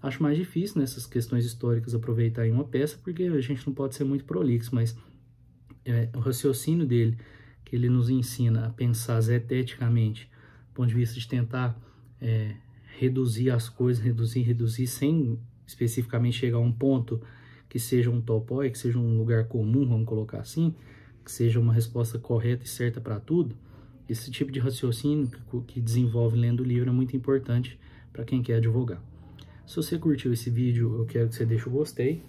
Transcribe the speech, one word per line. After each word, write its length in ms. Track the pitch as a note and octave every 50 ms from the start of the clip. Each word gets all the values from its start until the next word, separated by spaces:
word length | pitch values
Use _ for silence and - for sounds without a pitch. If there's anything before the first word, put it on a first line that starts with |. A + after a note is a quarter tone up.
Acho 220 | - C#3 B2+ - D#3+
mais 160 | D3 D3 D#3
difícil 420 | F#3 F3+ - E3+ F3+ G#3 - E3
nessas 240 | C3+ C3 - - A#2+
questões 400 | - - B2+ A#2 - - A#2+ A#2+
históricas 500 | A#2+ A2+ - - A#2+ A#2 A#2 A2+ A#2 A#2+
aproveitar 520 | A#2 A2+ - A#2 A2+ A#2 A2+ A2+ A#2+ A#2
em 60 | A2+ A2+
uma 120 | B2 D3
peça, 340 | - - B2+ C#3 D3+ - - -
porque 200 | - F3 D#3+ F3+
a 160 | F3+ E3+ D3
gente 260 | B2+ B2 D3 B2+ -
não 80 | - C3+
pode 200 | C3 C#3 C3+ B2+
ser 100 | - D3
muito 200 | C3+ C#3 C#3 C3
prolixo, 500 | - E3 F3+ F3+ C3 A#2+ A#2 A#2 - -
mas, 220 | B2 A#2 A2+ - - - - - - - - - _ - - - _ - - - - -
é, 240 | - A#2+ A#2 A2+ A2+ -
o 60 | B2+
raciocínio 680 | A#2 C3 C3 B2+ - C#3+ C3 C3 - - D#3+ E3+ E3
dele, 320 | C3+ A#2+ A#2 A#2 A2+ A2+ - - - - - - - - - -
que 100 | - -
ele 140 | A#2+ A#2+ B2
nos 180 | B2 B2+ A#2+ A#2+
ensina 580 | C3 C3 B2 - - - B2+ A#2 A2+ A2+ A2+
a 40 | A2+
pensar 500 | A2+ - B2+ A#2+ A#2 A2+ - - A#2 A2+
zeteticamente, 1080 | A2 A2+ A#2+ A#2+ A#2 - C3+ B2+ C3 B2+ - - - A#2+ A#2 A#2 A2 G#2+ G#2+ A2 - - _ - - - - - - -
do 60 | -
ponto 140 | - B2+ A#2+
de 60 | A2
vista 260 | A#2+ A#2+ A2+ A#2 -
de 80 | - -
tentar, 500 | - B2 A#2+ A#2 - B2+ B2+ B2 A#2 - - - - - - - - -
é, 380 | - A#2 A2+ A2 G#2+ G#2+ G#2+ - - - - - - - - -
reduzir 520 | B2+ C3 B2+ C3 C3 A#2+ A2 A2 B2 C3
as 180 | B2+ A#2+ A2+ -
coisas, 340 | - - B2 B2 B2 A#2 G#2+
reduzir, 380 | B2 A#2 A2+ A#2 A2+ - B2+
reduzir, 460 | A#2+ A#2 A#2+ A#2 A#2 A2+ A2+ - B2+
sem 520 | B2 - - C#3 C#3+ D#3+ E3 D3 A#2 A2+ A#2 - - - - -
especificamente 720 | - - - B2 A#2 A#2 - A#2+ - - A#2 A#2+ A#2+ A#2+ A#2+
chegar 180 | - B2 A#2
a 40 | A#2
um 120 | A#2 A#2+ A#2
ponto 480 | A#2 C3+ C3+ C3+ B2+ A#2 - A#2 A2 - - - - - - - - - -
que 100 | - -
seja 300 | A#2 - - B2 A#2+ A#2+
um 140 | A#2 A#2+ A2+
topoi, 480 | A2+ A2+ A2 A2+ - B2+ C3 C#3 C3
que 80 | A#2+ -
seja 200 | - B2 A#2 B2
um 200 | A#2+ A#2 A2+ A2+
lugar 300 | A2 A2+ A#2 A2+ A2 A2+
comum, 380 | - A#2+ G#2+ G#2+ A#2 C3+ C#3
vamos 200 | B2 A#2 A2 A2+
colocar 320 | A2+ A2+ A2 A2 G#2+ - -
assim, 360 | A2+ - - D#3+ E3 E3 D#3+ - - - - - - - - - -
que 80 | -
seja 300 | - - A#2 A#2 A2+ A#2+
uma 140 | A#2 A#2 A2+
resposta 440 | A2+ A2+ - - A#2+ A#2 A2+ - A#2
correta 460 | - - A#2+ A2+ A2 A#2+ B2 B2 -
e 40 | -
certa 340 | - - B2 A#2+ A2+ B2 A#2
pra 180 | - A2 G#2
tudo. 340 | - - D#3 F3 E3 A#2+ A2+ - - - - - - - - - - -
Esse 220 | A2+ A2+ - -
tipo 200 | B2 - C#3+ C3
de 80 | C3 C3+
raciocínio 720 | A#2+ C3+ B2 - - B2+ A#2 - - D3 D3 D3+ C#3+ B2
que, 320 | - - - - - B2 A#2 - -
que 60 | B2+
desenvolve 560 | A#2 A2+ A2+ B2 B2 A#2 A2 A#2+ A#2 A2+ A2+
lendo 240 | A#2+ A#2 A#2+ A#2+ A#2+
o 40 | B2+
livro 260 | B2 B2 A#2+ B2 B2+
é 20 | B2
muito 240 | B2+ C3 B2+ -
importante 640 | C3+ B2 C#3 C3+ C3+ B2 - A#2+ B2 B2 B2 - - - - - - - - -
pra 120 | - A2+
quem 180 | A2+ - B2+ A#2+
quer 140 | - A#2
advogar. 440 | A2+ A2+ A#2 A2 B2 B2+ A2+ F#2 E2+ - - - - - - - - - - - - -
Se 120 | - -
você 200 | E3+ D#3+ - -
curtiu 360 | E3 D#3+ E3 D3 C3 - B2+ A#2+
esse 180 | A#2 - B2
vídeo, 480 | A#2+ A#2 B2 B2 A#2+ A#2+ A#2 A2+ A2+ A#2
eu 80 | A2+
quero 220 | A2+ - A#2 A#2 A2+
que 80 | -
você 100 | - A#2+
deixe 220 | A2+ A2+ A2 - C3
o 20 |
gostei. 520 | B2 C#3 D3+ D3 - - B2 C3+ D#3+ E3 -